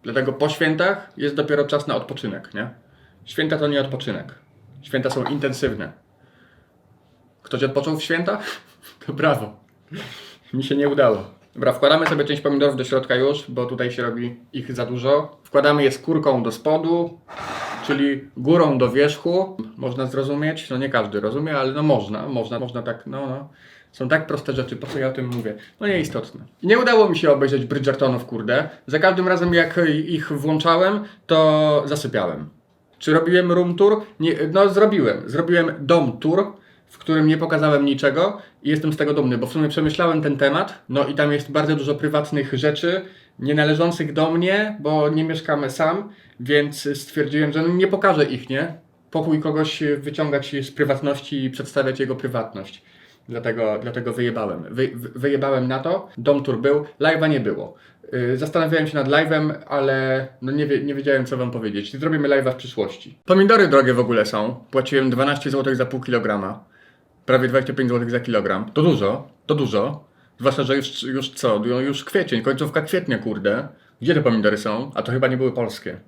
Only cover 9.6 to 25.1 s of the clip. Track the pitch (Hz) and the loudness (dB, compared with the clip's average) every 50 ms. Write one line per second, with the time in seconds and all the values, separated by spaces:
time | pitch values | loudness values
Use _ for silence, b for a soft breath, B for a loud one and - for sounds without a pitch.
9.6 | _ _ _ _ _ _ 156 B B B B B B B B B B - - 131 | _ _ _ _ _ _ -16 B B B B B B B B B B -8 -6 -6
10.6 | 131 135 139 139 143 143 139 143 135 120 107 95 95 - - _ _ _ _ 120 | -4 -2 0 0 0 0 4 4 4 4 4 0 -4 -12 -16 _ _ _ _ 0
11.6 | 127 123 123 - - 143 156 160 160 - 165 147 143 147 147 143 - 143 143 139 | 0 0 2 4 4 4 4 4 4 2 2 0 0 -2 -2 -2 0 0 2 2
12.6 | 143 143 131 131 127 - 135 131 127 - 127 127 131 139 147 143 - - 123 127 | 2 2 2 0 -4 0 0 -2 0 0 0 2 2 2 0 -2 -6 -8 -6 -6
13.6 | 123 123 127 120 123 123 120 - 120 117 113 120 120 120 120 - - _ - 127 | -4 -4 -4 -4 -4 -4 -2 -4 -4 -4 -4 -4 -6 -8 -8 -12 -20 _ -12 -12
14.6 | - - 127 - 120 117 127 123 123 131 143 147 151 - - _ _ - - 143 | -10 -10 -6 -6 -6 -6 -6 -2 2 2 2 2 2 -2 -14 _ _ 0 2 4
15.6 | 139 147 147 147 139 131 - - - - 165 156 147 147 131 123 113 117 110 - | 4 6 4 6 4 2 2 0 -4 -2 -2 2 2 2 2 2 0 -2 -4 -2
16.6 | - 151 156 160 160 165 170 170 170 170 - - _ - - - - - - - | 0 2 2 2 2 0 0 0 0 -4 -6 -16 _ -20 -16 -14 -12 -10 -10 -10
17.6 | - - - - - - 139 135 139 143 139 135 - - _ 151 139 143 170 175 | -8 -10 -10 -10 -4 -4 0 2 2 0 0 -2 -6 -12 _ -4 2 4 4 6
18.6 | 160 151 139 127 123 117 117 135 147 147 147 - - 170 175 190 190 190 - - | 6 4 4 2 2 2 4 4 2 2 2 -2 -4 0 0 0 0 -2 -6 -12
19.6 | - - - - 127 127 123 131 131 123 123 135 135 139 143 143 151 156 156 156 | -12 -12 -12 -8 -8 -6 -4 -4 -6 -4 -2 -4 -2 -2 -2 -2 -2 -4 -4 -6
20.6 | - - 131 127 139 135 135 117 107 101 104 101 101 107 120 143 156 160 151 139 | -8 -8 -6 -4 -4 0 0 -2 -2 0 -4 -2 -2 -2 -2 -2 -4 -2 -2 -2
21.6 | 131 131 135 147 151 151 139 113 101 98 107 - - 143 131 120 110 101 120 117 | -2 -2 -2 0 2 2 2 2 0 -4 -6 -8 -6 -6 -4 -6 -4 -4 -6 -6
22.6 | 127 120 117 120 110 120 113 - - 110 131 135 139 131 131 139 147 - b b | -6 -6 -8 -8 -8 -8 -8 -8 -10 -12 -10 -8 -8 -8 -8 -10 -12 -16 b b
23.6 | b b b b b b _ - 131 123 156 156 156 - 156 143 - - 127 127 | b b b b b b _ -8 -2 0 0 0 0 -2 -6 -6 -4 -4 -4 -4
24.6 | 127 - 123 - - - - 143 131 131 | -4 -6 -8 -12 -10 -8 -6 -4 -4 -4